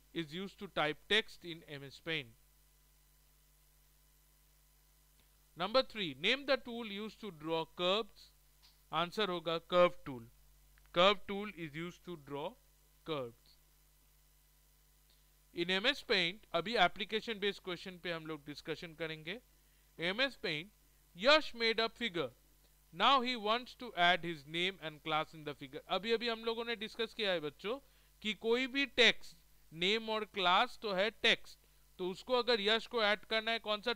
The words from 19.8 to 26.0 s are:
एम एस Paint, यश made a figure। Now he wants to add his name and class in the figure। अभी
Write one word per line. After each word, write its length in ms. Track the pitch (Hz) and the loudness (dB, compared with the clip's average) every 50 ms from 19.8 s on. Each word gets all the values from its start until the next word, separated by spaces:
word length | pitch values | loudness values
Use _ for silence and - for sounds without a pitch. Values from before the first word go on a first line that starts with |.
| _ _ _ - | _ _ _ -4
एम 220 | 160 175 190 226 | -2 -2 0 0
एस 160 | 269 269 - - - | 0 -2 -2 -4 -4
Paint, 260 | 190 156 147 170 208 - _ _ _ _ _ _ _ _ | -4 -4 -4 -6 -10 -18 _ _ _ _ _ _ _ _
यश 360 | 175 190 262 302 311 - - - | 0 4 6 6 6 4 0 -4
made 300 | 233 233 226 226 214 226 | 0 0 2 2 2 0
a 40 | 226 - - | -2 -2 -4
figure। 300 | 240 220 170 170 143 120 - _ _ _ _ _ _ _ _ _ _ _ | -6 -4 -2 -2 -4 -4 -6 _ _ _ _ _ _ _ _ _ _ _
Now 280 | - 165 202 247 277 269 | -2 2 4 6 6 6
he 160 | 240 254 254 | 4 0 -2
wants 400 | 233 202 208 220 247 254 - - | -2 0 0 0 0 -2 -8 -14
to 160 | - 254 233 - | -14 -14 -8 0
add 280 | 170 175 175 180 175 165 | 4 6 6 6 4 2
his 200 | 170 170 147 135 147 160 170 | -4 -8 -8 -10 -8 -4 -2
name 240 | 180 190 196 175 | -2 -2 -2 -4
and 220 | 151 160 156 147 - | -8 -10 -10 -8 -4
class 300 | 160 156 156 160 - - | -2 0 0 -2 -4 -8
in 100 | 160 151 | -12 -10
the 100 | 151 147 | -10 -10
figure। 280 | - 147 127 139 147 - - | -10 -12 -12 -12 -14 -6 -4
अभी 240 | 175 190 | -4 -2